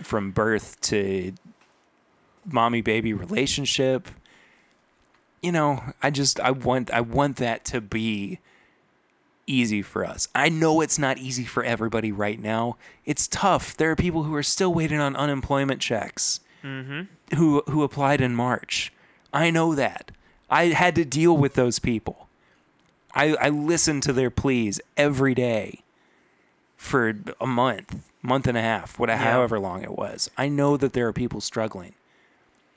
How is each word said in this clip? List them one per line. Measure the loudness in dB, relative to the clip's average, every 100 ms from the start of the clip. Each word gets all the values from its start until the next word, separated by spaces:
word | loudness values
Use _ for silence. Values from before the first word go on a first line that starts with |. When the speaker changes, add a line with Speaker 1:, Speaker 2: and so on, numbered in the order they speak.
Speaker 1:
from | -6 -4 -4
birth | -2 0 0 -4 -8
to | -2 -2 0 -2 -6 -10 -18 -20 _ _ _ _ _ _ _ _ -4
mommy-baby | 2 4 2 2 0 0
relationship. | -4 -4 -2 0 0 -2 0 2 0 -4 -20 _ _ _ _ _ _ _ _ _ _ _ _
You | -2
know, | 2 2 0 -4 -2
I | 0
just, | 2 0 0
I | 0
want, | 0 0 0 0
I | -2
want | 0 0 0 0
that | -2 -2 -4
to | -6
be | -4 -4 -2 -2 -4 -10 _ _ _ _ _ _ _ _ _ _ -2
easy | 0 2 0
for | -2 -4 -4
us. | -4 -4
I | 0 0
know | 4 4 4
it's | 2 2
not | 0 -2
easy | -6 -6 -6
for | -2
everybody | 0 0 0 -2 -2
right | -2 -2 -2
now. | -2 -2 -2 -6 -16 -12 -6
It's | -2 -2
tough. | 0 2 2 0 0
There | 0
are | 2
people | 0 0
who | -2 -2
are |
still | -2 0 0
waiting | 2 0 0
on | -2 0
unemployment | -2 -2 0 0 0 -2
checks | -2 -4 -4 -6 -4 -4 _ _
Speaker 2:
Mm-hmm. | -12 -10 -10 -10 -12 _ -4 2
Speaker 1:
who, | 4 4 2
who | 0
applied | 0 0 2 2
in | 2 0
March. | 0 -2 -2 -6 -6 -10 _ _ _
I | 0 2
know | 4 2 2
that. | 0 -4 -16 -20 _ _ -2
I | 2 4
had | 4 4 2
to | 0
deal | 4 4 6
with | 4
those | 4 2 2
people. | -2 -2 -4 -10 -14 _ _ _ _ _ _ _ _
I, | 0 2 4
I | 2
listened | 2 0 2 2 0
to | 0
their | 2 2
pleas | 0 0 2 0 -2 -4 0
every | 2 4 2 2
day | 0 0 -4 -10 _ _ _ _ _ _ _ _ _ -14
for | -2 0 2 -2 -8 -6
a | -2
month, | 0 0 -2 -8 -14 -14 _
month | -2 0 0
and | 0
a |
half, | 0 -2 -4 -4
what, | 0
Speaker 2:
Yeah. | 2
Speaker 1:
however | 2 4 2 0
long | -2 -6
it | -8 -8
was. | -8 -6 -8 -4
I | -2
know | 2 2 2
that | 0
there | 0 -2
are |
people | -2 -4 -6
struggling. | -6 -4 -6 -6 -14 -20 _ _ _ _ _ _ _